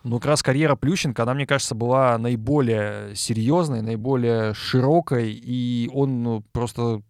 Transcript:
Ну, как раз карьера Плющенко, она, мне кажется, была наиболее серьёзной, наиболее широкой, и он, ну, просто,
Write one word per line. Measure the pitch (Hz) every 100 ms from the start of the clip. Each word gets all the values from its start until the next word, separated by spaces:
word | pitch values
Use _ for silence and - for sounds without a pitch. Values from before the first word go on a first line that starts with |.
Ну, | 123 117
как | 135
раз | 151
карьера | 135 135 156 139
Плющенко, | 135 185 143 113
она, | 117 139
мне | 135
кажется, | 139 - 113
была | 120 131 127 117
наиболее | 120 120 110 147 120 110 104 104 104 101
серьёзной, | - 113 113 170 156 117
наиболее | 110 113 127 131 117 117 110 107
широкой, | - 127 131 170 165 123 113
и | 110 117 123 123 120 117
он, | 135 139 123
ну, | 120 110 107
просто, | 120 120 - 117 107